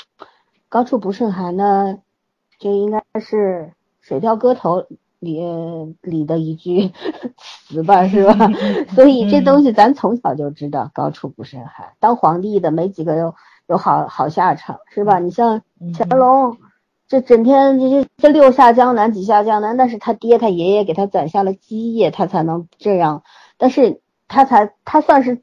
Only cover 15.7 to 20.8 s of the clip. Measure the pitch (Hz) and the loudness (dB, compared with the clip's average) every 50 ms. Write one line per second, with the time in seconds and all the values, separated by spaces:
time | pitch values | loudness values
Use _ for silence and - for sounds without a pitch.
15.7 | _ _ 175 175 170 165 - 175 254 262 254 254 262 269 262 240 226 - _ _ | _ _ -14 -12 -8 -6 -4 0 2 2 4 4 4 2 2 0 -4 -8 _ _
16.7 | _ _ _ _ _ _ _ _ - 262 254 - 247 226 226 254 277 269 277 277 | _ _ _ _ _ _ _ _ -2 -2 2 4 4 4 4 4 4 4 4 4
17.7 | 269 262 262 262 269 277 269 - _ _ - 302 294 311 277 262 247 294 254 240 | 2 2 0 0 0 0 -2 -4 _ _ 2 4 6 6 6 6 6 6 6 6
18.7 | 233 247 247 254 247 220 208 226 220 190 190 208 214 208 208 226 214 214 214 214 | 6 6 4 2 2 0 0 -2 -2 -4 -2 0 0 2 2 2 0 -2 -2 -4
19.7 | 233 254 262 240 226 208 - 233 220 - - 226 233 214 233 214 180 170 165 185 | 0 0 0 0 0 -6 -6 -6 -6 -4 2 2 2 2 4 0 -2 -2 0 0
20.7 | 202 208 | 0 0